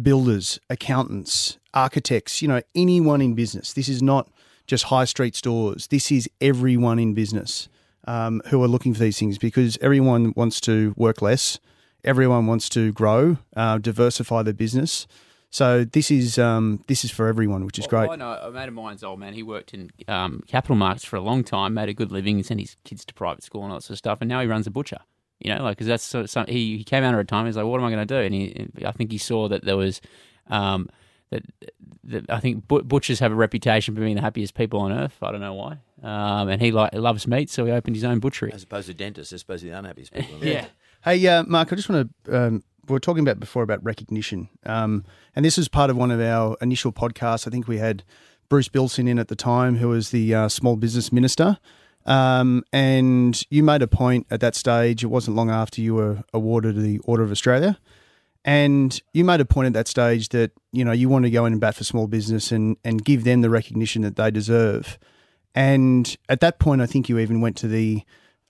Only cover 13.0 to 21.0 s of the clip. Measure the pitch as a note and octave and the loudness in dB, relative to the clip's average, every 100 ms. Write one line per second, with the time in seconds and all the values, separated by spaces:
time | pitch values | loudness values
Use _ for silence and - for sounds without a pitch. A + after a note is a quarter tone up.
13 | G#2+ A2 D#3 D#3+ _ - A2+ A2 A2+ G#2+ | 2 4 2 0 _ -4 -2 0 -2 2
14 | B2 - A#2 A2+ A2 G2+ A2+ B2+ D#3+ - | 2 0 -2 -2 -2 -2 -2 -2 -2 -6
15 | - _ _ _ _ - C3 B2 A#2 D#3 | -10 _ _ _ _ 0 2 4 2 0
16 | - C#3+ B2 B2 A#2+ A2+ A2 G#2 - C3+ | 2 2 2 2 2 2 0 -2 -4 -4
17 | A#2 - A2+ A2+ G#2+ F#2+ F#2 - G#2 A2+ | -4 -2 -2 0 0 -2 -6 -8 -2 0
18 | A2 D#3 F2 F2 G#2+ B2+ C3 A2+ A2 G2+ | 0 -4 -10 -12 -12 -12 -14 -12 -16 -14
19 | G2+ F#2+ G2+ G#2+ A2 G#2 - G#2 F2+ _ | -14 -14 -14 -14 -12 -12 -14 -18 -18 _
20 | - F#2+ F#2 C2 - B2+ - A2+ F#2+ G#2 | -6 -4 -4 -8 -4 -4 0 2 2 -2